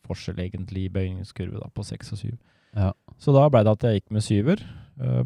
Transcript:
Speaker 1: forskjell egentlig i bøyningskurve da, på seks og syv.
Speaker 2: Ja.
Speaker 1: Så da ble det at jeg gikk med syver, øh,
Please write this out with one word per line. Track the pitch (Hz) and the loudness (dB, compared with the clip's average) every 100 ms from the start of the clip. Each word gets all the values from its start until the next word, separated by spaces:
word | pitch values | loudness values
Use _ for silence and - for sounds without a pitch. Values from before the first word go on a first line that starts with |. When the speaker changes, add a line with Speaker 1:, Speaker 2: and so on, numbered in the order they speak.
| - | -10
Speaker 1:
forskjell | 95 - 92 | -8 -6 -6
egentlig | 90 95 92 95 95 | -6 -6 -8 -6 -4
i | |
bøyningskurve | 95 92 92 95 - 90 - | -2 -2 -4 -10 -8 -8 -8
da, | - - | -10 -10
på | |
seks | 104 107 - 101 | -10 -10 -10 -8
og | |
syv. | 107 117 _ _ _ | -8 -10 _ _ _
Speaker 2:
Ja. | 107 95 - _ - | -2 -2 -2 _ -4
Speaker 1:
Så | - 135 | 4 6
da | 151 | 8
ble | 127 | 6
det | 107 107 | 6 4
at | |
jeg | 120 101 | 2 0
gikk | - 107 | 0 -4
med | |
syver, | - 104 120 208 - - - - | 0 2 2 0 -4 -18 -20 -8
øh, | 127 123 | -2 -2